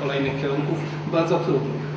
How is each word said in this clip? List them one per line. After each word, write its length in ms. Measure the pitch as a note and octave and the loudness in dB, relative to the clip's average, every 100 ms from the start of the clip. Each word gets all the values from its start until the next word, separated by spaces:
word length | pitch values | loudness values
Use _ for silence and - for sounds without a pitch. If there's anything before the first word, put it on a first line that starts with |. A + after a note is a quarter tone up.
kolejnych 400 | C#3 C#3 C3+ - | -2 0 0 0
kierunków, 380 | C#3 C#3+ D3+ D#3+ - - - | 0 0 0 -2 -4 -6 -2
bardzo 260 | E3 E3 E3+ | 0 2 2
trudnych, 500 | - E2 - - - | 4 2 0 -2 -4